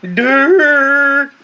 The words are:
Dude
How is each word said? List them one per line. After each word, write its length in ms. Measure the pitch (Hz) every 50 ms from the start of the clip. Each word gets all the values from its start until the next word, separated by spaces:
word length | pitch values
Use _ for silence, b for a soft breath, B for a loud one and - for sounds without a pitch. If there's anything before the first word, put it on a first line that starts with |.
Dude 1300 | - 180 180 190 240 254 269 269 269 294 370 381 311 294 294 285 277 277 277 285 285 277 277 277 277 285 - _